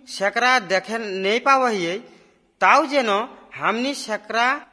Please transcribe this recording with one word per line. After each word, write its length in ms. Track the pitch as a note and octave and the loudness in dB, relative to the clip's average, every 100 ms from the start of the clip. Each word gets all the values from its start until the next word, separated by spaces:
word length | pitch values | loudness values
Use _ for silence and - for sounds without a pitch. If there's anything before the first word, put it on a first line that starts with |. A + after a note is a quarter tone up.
| - | -18
সেকরা 520 | - G3 A3+ B3 B3+ | -4 -2 0 2 2
দেখে 380 | F3 F#3 G3 A3+ | 0 -2 -2 -6
নেই 420 | G#3+ F#3+ F#3+ A#3 | -6 -4 -2 0
পাওয়া 300 | C4 C4+ B3 | 2 2 2
হইয়ে, 300 | G#3 E3+ G3+ - - _ _ _ _ | 0 -2 -6 -10 -20 _ _ _ _
তাও 280 | F#3+ C4 D4+ | 4 6 4
যেন 220 | C#4 A3+ G3+ B3+ - - | 0 0 0 -4 -12 -20
হামনি 440 | C3+ D#3+ A3 C4 | -4 -2 -2 -4
সেকরা 680 | C4+ - G#3 - A3+ B3 C#4+ - | -6 -6 -8 -4 -2 0 -2 -8